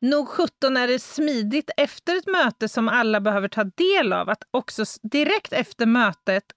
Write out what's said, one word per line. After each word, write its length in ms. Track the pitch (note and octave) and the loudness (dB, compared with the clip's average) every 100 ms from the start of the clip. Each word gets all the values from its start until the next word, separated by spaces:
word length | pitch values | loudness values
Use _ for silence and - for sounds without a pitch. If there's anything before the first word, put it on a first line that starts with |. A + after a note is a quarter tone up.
Nog 260 | B3 D4 C4+ | 0 0 0
sjutton 500 | - D#4 - C4+ C4 | -2 -2 0 0 2
är 100 | B3 | 2
det 120 | B3 | 0
smidigt 720 | - - D4+ B3+ G#3 C#4 - - | -4 -4 -2 0 -2 -2 -2 -2
efter 400 | C#4+ - - F4+ | -2 -2 -2 -2
ett 100 | G4 | 0
möte 400 | F4+ C4+ - A3 | 0 0 0 -4
som 180 | - A3+ | -2 0
alla 300 | B3 A3 G#3+ | 2 2 2
behöver 260 | G#3 G3+ G3 | 2 0 -2
ta 160 | - | -2
del 500 | G3+ - F4+ G4 A#3+ | -4 0 2 2 2
av 160 | F3+ F3+ | 0 -2
att 140 | G#3+ - | -4 -2
också 300 | E3 - - | -4 -4 -6
s-, 180 | G#3+ - | -6 -6
direkt 500 | G#3+ C#4+ D4+ G4+ - | -2 0 2 0 -2
efter 320 | - - - A3+ | -4 -4 0 2
mötet 580 | A#3+ B3+ E3 - F#3+ - | 4 2 0 -2 -2 -2